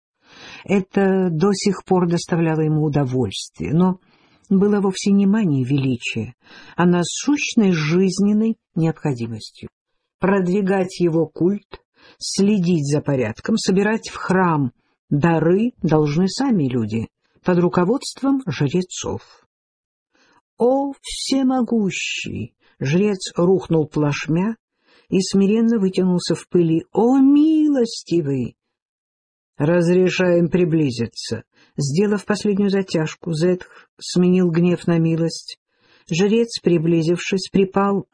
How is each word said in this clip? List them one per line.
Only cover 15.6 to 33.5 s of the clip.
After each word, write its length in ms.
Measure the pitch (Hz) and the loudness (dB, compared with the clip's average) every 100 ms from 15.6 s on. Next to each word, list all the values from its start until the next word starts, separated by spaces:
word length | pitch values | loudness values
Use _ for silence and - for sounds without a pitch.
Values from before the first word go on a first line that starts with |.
| 240 - | 0 -2
должны 460 | 165 156 151 151 190 | 0 2 2 0 0
сами 400 | - 269 214 135 | 0 0 0 0
люди 400 | 123 107 113 110 _ _ _ | -2 -4 -4 -6 _ _ _
под 140 | - 175 | -2 2
руководством 840 | 175 180 180 254 - - 269 277 220 | 2 2 0 -2 -6 -6 -2 -2 -2
жрецов. 1000 | 131 143 175 180 - - 104 - _ _ _ _ _ _ _ _ _ _ _ _ - | -4 -2 -2 -4 -8 -8 -10 -12 _ _ _ _ _ _ _ _ _ _ _ _ -2
"О, 340 | 240 269 277 269 | 0 0 -2 -8
всемогущий!" 1500 | - - - 269 254 262 226 233 196 - - - - 104 113 _ _ - | -14 -10 -4 0 0 0 0 0 -2 -4 -8 -8 -10 -10 -12 _ _ -8
Жрец 540 | 135 170 214 190 - - | -2 0 0 -2 -6 -2
рухнул 520 | 175 190 - 160 147 | 2 2 2 0 0
плашмя 680 | 156 147 - - 165 202 226 _ _ _ _ - | -2 -2 -2 -2 -2 -2 -6 _ _ _ _ -4
и 120 | 185 | -2
смиренно 580 | 185 196 196 226 226 233 | 0 2 2 4 2 2
вытянулся 560 | 190 185 185 180 - | 0 0 0 0 0
в 140 | 160 - | -4 0
пыли. 360 | 180 165 160 - | 2 2 0 -2
"О, 260 | - 233 269 | 0 2 4
милостивый!" 1400 | 269 285 311 311 302 277 233 - - 170 143 135 117 - _ _ _ _ _ _ _ _ _ - | 6 6 4 4 2 2 0 -4 -4 -2 -2 -2 -4 -8 _ _ _ _ _ _ _ _ _ -4
"Разрешаем 920 | 151 175 170 180 185 - 180 170 170 | 0 2 2 4 2 2 2 2 2
приблизиться". 960 | 175 175 160 147 120 226 - - 110 - _ _ - | 2 2 2 0 -2 -6 -8 -10 -10 -12 _ _ -6
Сделав 460 | 143 151 208 208 | -4 0 0 0
последнюю 460 | - 208 214 196 202 | -2 -4 -2 0 0
затяжку, 640 | 196 190 175 156 - 175 | 0 -2 -2 -4 -6 -8
Зетх 360 | 156 180 | -2 0